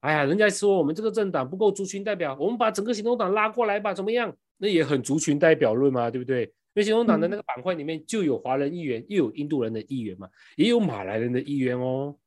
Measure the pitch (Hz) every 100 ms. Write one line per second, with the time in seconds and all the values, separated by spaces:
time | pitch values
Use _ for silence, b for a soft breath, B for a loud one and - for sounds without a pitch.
0 | 135 151 139 185 214 196 202 196 147 160
1 | 220 196 202 165 131 185 214 196 190 202
2 | 202 202 156 135 165 233 220 208 208 220
3 | 214 247 185 208 220 220 226 202 208 185
4 | 190 233 233 - _ _ 202 180 143 143
5 | - 147 151 147 165 160 131 113 139 131
6 | 117 127 123 127 110 _ _ - 208 220
7 | 233 160 170 202 - 127 175 175 147 160
8 | 156 220 175 120 - 135 143 175 156 113
9 | 127 202 131 127 147 147 113 113 107 135
10 | 107 92 92 b b b 196 240 196 110
11 | 92 110 120 123 143 143 127 123 127 131
12 | 139 143